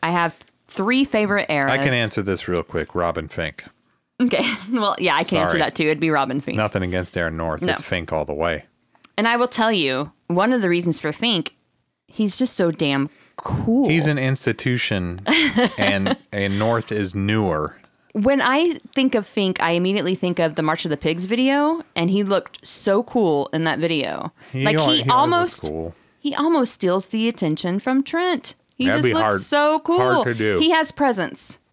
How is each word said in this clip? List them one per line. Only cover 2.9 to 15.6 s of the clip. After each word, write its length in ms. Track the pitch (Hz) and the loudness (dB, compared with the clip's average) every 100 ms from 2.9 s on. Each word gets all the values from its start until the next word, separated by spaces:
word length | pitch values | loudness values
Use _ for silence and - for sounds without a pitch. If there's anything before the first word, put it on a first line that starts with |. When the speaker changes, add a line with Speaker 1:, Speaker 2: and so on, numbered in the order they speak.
Speaker 2:
Robin 340 | 90 87 82 80 | -2 -2 -2 -6
Fink. 360 | - 80 - - _ _ _ _ _ | -6 -8 -8 -20 _ _ _ _ _
Speaker 1:
Okay. 200 | 247 208 247 220 | 0 0 -2 -4
<laughs> 100 | 185 | -4
Well, 240 | 240 208 - | -2 0 0
yeah, 180 | 180 147 | 0 0
I 80 | |
can 120 | 170 185 | 2 0
answer 140 | - | 2
Speaker 2:
Sorry. 80 | - | 0
Speaker 1:
that 140 | 143 | -2
too. 100 | - | 0
It'd 160 | 151 151 | 0 0
be 80 | 160 | 2
Robin 300 | 151 135 131 | 0 0 -2
Fink. 160 | 123 104 | -4 -2
Speaker 2:
Nothing 260 | 107 101 | 0 0
against 320 | 92 90 90 - | -2 -2 -4 -2
Aaron 180 | 85 80 | -4 -2
North. 240 | 82 78 | -4 -2
Speaker 1:
No. 120 | 175 | -2
Speaker 2:
It's 80 | - | -4
Fink 280 | - 92 80 | -2 -4 -2
all 140 | 80 | -4
the 80 | 76 | -4
way. 300 | 73 85 78 - _ _ _ - - | -2 -2 -2 -6 _ _ _ -14 -2
Speaker 1:
And 100 | 220 | 0
I 80 | 240 | 0
will 120 | 247 | 0
tell 220 | - 226 | 0 0
you, 420 | 214 143 131 151 _ _ | 2 0 -2 -4 _ _
one 260 | 175 208 | 0 2
of 80 | 254 | 2
the 80 | 190 | 2
reasons 280 | 175 175 156 | 2 0 -2
for 140 | 156 | -4
Fink, 420 | 151 233 202 151 _ _ _ _ _ _ | -2 -2 0 -4 _ _ _ _ _ _
he's 300 | - 214 - | -4 -2 0
just 160 | 254 - | -2 0
so 140 | 175 | 0
damn 400 | 156 156 139 139 _ _ - | 0 0 0 -2 _ _ -12
cool. 500 | - - - 233 254 | -6 -4 0 2 4
Speaker 2:
He's 200 | 160 151 | 4 2
an 120 | 147 | 0
institution, 1040 | 131 135 - 113 - 123 - 101 90 90 | 0 0 0 -2 0 0 0 -2 -2 -6
Speaker 1:
<laughs> 540 | 101 311 302 196 | 0 0 2 2